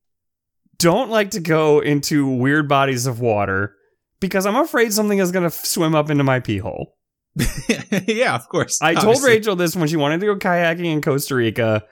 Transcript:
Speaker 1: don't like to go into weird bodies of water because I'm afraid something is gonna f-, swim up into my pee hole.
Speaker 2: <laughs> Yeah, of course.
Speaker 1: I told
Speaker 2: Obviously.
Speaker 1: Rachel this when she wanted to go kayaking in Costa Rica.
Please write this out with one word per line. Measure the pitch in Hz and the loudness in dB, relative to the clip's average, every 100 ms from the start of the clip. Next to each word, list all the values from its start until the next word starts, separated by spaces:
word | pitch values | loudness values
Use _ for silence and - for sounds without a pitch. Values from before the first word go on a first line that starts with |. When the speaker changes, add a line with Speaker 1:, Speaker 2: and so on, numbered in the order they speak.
| _ _ _ _ _ _ _ - | _ _ _ _ _ _ _ -2
Speaker 1:
don't | 170 190 247 | 2 2 0
like | 220 202 | 0 0
to | 208 | -4
go | 160 156 156 147 | 0 2 4 4
into | 147 147 - 151 135 | 4 0 0 0 0
weird | 127 127 151 143 | 0 2 2 2
bodies | 139 135 127 131 | 2 2 0 -2
of | 117 | -2
water | 120 104 98 95 101 _ _ _ _ - | 0 2 0 -2 -4 _ _ _ _ -6
because | 190 190 196 | -4 -2 0
I'm | 233 | 0
afraid | 330 269 233 | 0 0 0
something | 208 214 202 | 0 0 0
is | 180 | 0
gonna | 185 170 | 0 -2
f-, | |
swim | - - 170 160 160 | -4 -6 -2 0 2
up | 151 | 0
into | 147 | 0
my | 135 127 | 2 0
pee | 120 101 | -2 -4
hole. | - - - _ _ _ _ 151 | -6 -8 -12 _ _ _ _ -4
Speaker 2:
<laughs> | 131 - - 226 - 202 190 | -4 -4 -4 -4 -4 -4 -2
Yeah, | 220 247 120 | -2 0 -2
of | - | -4
course. | 175 - - | -4 -2 0
Speaker 1:
I | 156 | 0
told | 214 208 254 | 2 2 4
Speaker 2:
Obviously. | 269 | 4
Speaker 1:
Rachel | 220 214 180 | 2 0 0
this | 175 180 | 0 0
when | 151 | -2
she | 165 | 0
wanted | 143 165 | 0 0
to | 208 | -2
go | 196 | -2
kayaking | 202 175 170 170 175 | 0 0 0 -2 -2
in | 151 | -2
Costa | 147 139 - | 0 -2 -2
Rica. | 135 113 107 113 107 - | 0 0 0 0 0 -2